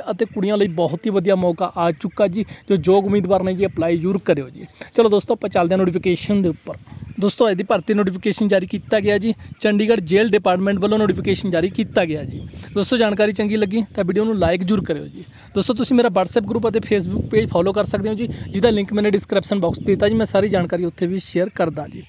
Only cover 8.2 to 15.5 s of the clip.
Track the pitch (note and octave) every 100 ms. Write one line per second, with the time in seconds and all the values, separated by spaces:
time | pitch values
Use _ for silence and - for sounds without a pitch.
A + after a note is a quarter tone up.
8.2 | G#3+ F#3 G#3 F#3+ F3+ G3+ - G#3+ G3+ G#3
9.2 | A3 A3 - - G#3+ G#3 G#3+ A3+ E3 F#3+
10.2 | A3+ G#3 F#3+ F3+ G3 G3+ G3+ G#3+ G#3 F#3
11.2 | G3+ F#3 G3 E3+ F3+ F#3+ A3 - F3 D3+
12.2 | C3+ - - - - G3+ F#3+ B3 A3 G3+
13.2 | G#3 G#3 G#3 G#3+ G#3 A3 G#3+ - F3+ G3
14.2 | A3 G#3+ E3+ F3+ F3+ G#3+ - D3+ D3 C#3
15.2 | F3+ - -